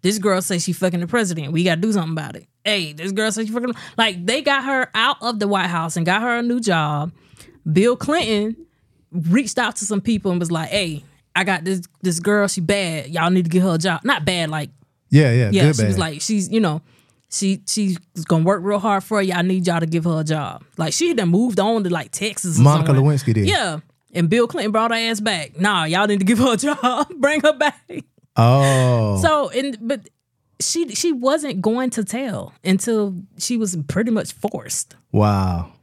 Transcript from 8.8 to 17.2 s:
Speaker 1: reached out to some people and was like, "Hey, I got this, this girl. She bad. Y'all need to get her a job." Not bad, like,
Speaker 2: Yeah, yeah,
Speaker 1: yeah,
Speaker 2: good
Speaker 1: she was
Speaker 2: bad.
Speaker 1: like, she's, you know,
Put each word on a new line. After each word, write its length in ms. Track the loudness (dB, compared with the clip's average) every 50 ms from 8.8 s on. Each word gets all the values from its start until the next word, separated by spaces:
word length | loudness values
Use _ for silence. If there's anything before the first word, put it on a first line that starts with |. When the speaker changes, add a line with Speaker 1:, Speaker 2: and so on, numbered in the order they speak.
| _ _ _ _ _ _
Speaker 1:
reached 480 | -8 -4 0 2 2 2 2 0 -2 -2
out 160 | -2 -2 -4
to 80 | -6 -6
some 160 | -4 -4 -2
people 300 | 0 0 -2 0 0 -2
and 80 | -2 -2
was 140 | -2 -2 -4
like, 160 | -4 -4 -4
"Hey, 340 | -2 -4 -2 -4 -6 -10 -12 _ _ _ _ _ _
I 80 | -2 0
got 220 | 0 -2 -2 -2
this, 180 | -4 -4 -4 -6 -10 _ _ -2
this 180 | -2 -2 0
girl. 260 | 0 0 2 2 2
She 140 | 0 -2 -4
bad. 480 | -2 0 0 0 0 -2 -4 -6 -8 -6
Y'all 200 | -4 -2 0 2
need 160 | 2 2 2
to 40 | 2
get 120 | 2 2 2
her 100 | 4 2
a 40 | 0
job." 240 | 0 0 -2 -2 0
Not 200 | -2 -2 0 0
bad, 260 | -2 -2 -2 -2 -4
like, 200 | -4 -6 -8 -8 _ _ _ _ _ _ _ _
Speaker 2:
Yeah, 220 | 6 6 6 8 4
yeah, 180 | 4 4 4
Speaker 1:
yeah, 120 | 4 6 6
Speaker 2:
good 120 | 4 4
Speaker 1:
she 80 | 4 2
was 100 | 2 2
Speaker 2:
bad. 20 | 0
Speaker 1:
like, 220 | -2 -4 -4 -8
she's, 280 | -4 -2 -2 -2 -2 0
you 120 | 0 0
know, 200 | 0 0 -2 -4 -8 _ _ _ _ _ _ _